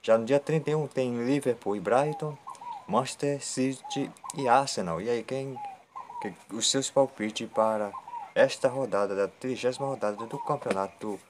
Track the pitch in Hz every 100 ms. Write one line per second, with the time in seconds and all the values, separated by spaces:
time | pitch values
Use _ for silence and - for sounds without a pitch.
0 | - 113 113 143 139 156 143 151 143 -
1 | 127 120 120 143 135 117 - 104 98 123
2 | 147 156 151 143 - - 988 906 - 113
3 | 131 - 143 143 - - 131 131 - -
4 | 120 - - - 131 123 139 - 92 82
5 | 110 120 110 131 135 131 831 762 _ 1047
6 | 1017 960 107 - - 107 107 139 131 -
7 | 135 - 107 - 110 - 110 110 104 -
8 | - - 855 - 135 - 131 131 127 98
9 | 101 98 98 - 131 117 123 127 139 131
10 | 104 104 113 139 - 143 123 98 95 -
11 | 107 98 -